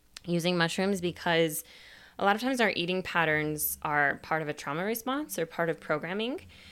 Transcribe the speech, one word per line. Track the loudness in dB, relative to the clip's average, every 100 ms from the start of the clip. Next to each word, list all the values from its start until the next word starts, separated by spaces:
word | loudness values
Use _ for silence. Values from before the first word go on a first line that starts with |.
| _ -14
using | -2 0 2 4
mushrooms, | 2 2 0 0
because | -2 -2 2 4 4 0 -8 -18 -20 -20 -20 0
a |
lot | 2 2
of |
times | 0 2
our | 2 2
eating | -2 -2
patterns | 0 2 4 2 0 -2 -4 -4
are | 0 2 2 0
part | -2 -2
of | -2
a |
trauma | -6 -4 -4
response | -2 -4 -4 -4 -4 -4
or | -4
part | -2 -2
of | -2
programming, | -2 -4 -2 -4 -4 -6 -10 -20 -20